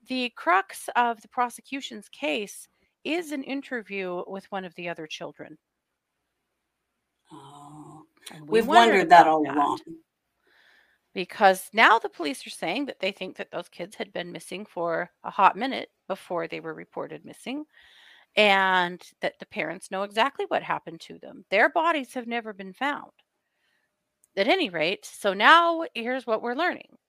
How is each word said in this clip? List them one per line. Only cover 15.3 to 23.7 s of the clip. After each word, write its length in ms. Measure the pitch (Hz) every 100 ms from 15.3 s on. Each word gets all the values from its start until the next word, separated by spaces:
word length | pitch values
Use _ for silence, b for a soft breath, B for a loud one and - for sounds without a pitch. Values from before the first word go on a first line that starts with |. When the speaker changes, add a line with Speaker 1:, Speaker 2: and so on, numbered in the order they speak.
Speaker 1:
hot 240 | - 185 180
minute 340 | 254 226 - _ _
before 400 | 190 - 175 165
they 120 | 165
were 140 | 160
reported 500 | 160 - - 143 151
missing, 420 | 196 - - 277 302 b b b b b b -
and 680 | 208 196 190 185 175 180 - _
that 180 | - -
the 60 | -
parents 440 | - 156 175 -
know 120 | 190
exactly 420 | 202 202 262 - 403
what 120 | -
happened 380 | 160 156 - 165
to 160 | - 165
them. 260 | - 170 -
Their 200 | 196 294
bodies 440 | 330 320 320 254 262
have 120 | 233
never 240 | 233 220
been 220 | 196 190
found. 380 | 185 277 285 - _ _ _ _ _ _